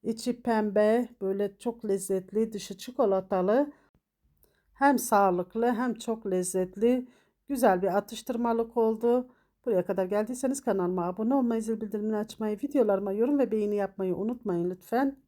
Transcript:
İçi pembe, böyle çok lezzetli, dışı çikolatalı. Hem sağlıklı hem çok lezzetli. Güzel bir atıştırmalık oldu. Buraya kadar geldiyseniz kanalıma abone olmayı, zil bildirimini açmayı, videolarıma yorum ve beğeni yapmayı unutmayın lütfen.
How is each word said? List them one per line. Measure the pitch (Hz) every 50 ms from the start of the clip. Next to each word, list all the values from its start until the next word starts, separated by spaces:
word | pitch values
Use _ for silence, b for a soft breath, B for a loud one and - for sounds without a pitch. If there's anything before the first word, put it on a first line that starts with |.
| -
İçi | 208 226 226 - 247 247 247
pembe, | - 240 226 220 214 208 190 208 214 214 220 240 240 233 - _
böyle | 196 190 196 196 202 196 202
çok | _ - 240 233 - -
lezzetli, | 208 196 196 196 - 196 190 185 - 196 214 226 226 220
dışı | 202 - - 196
çikolatalı. | 185 - - 247 - 254 202 190 190 190 190 208 185 180 196 214 262 294 294 B B B B _ _ _ _ _ _ _ _ _ _ _ _ _ _ _ _ _
Hem | - 277 285 277 247
sağlıklı | - - 226 202 202 190 180 175 175 180 - 226 226 247 240
hem | 214 254 247 220
çok | 226 - 233 220 226 - 196
lezzetli. | 185 185 180 180 - 185 185 185 - 202 220 240 254 254 247 B B B B B B B _
Güzel | - 277 247 - 208 185 180
bir | 190 190 175
atıştırmalık | 202 202 - 226 - - - 240 233 233 233 226 226 226 226 -
oldu. | 240 226 220 226 220 233 240 240 254 254 254 b b b b b _ _
Buraya | 247 214 180 180
kadar | - 190 185 185
geldiyseniz | 185 202 208 214 220 254 247 - 254 269 269
kanalıma | - 247 196 190 180 175 185 180 170
abone | 180 185 220 220 226 269
olmayı, | 277 247 233 233 226
zil | 220 220 226 220
bildirimini | 220 208 220 208 208 220 220
açmayı, | 208 214 214 - - 220 214 208 202 -
videolarıma | 277 - 277 240 208 196 190 202 196
yorum | 190 208 233 277 294 277
ve | 254 -
beğeni | 220 214 208 208 208
yapmayı | 202 196 190 - - 190 185 175
unutmayın | - 202 220 247 240 - 202 180 170 170 180
lütfen. | 185 185 - - 226 247 269 277 269 _ _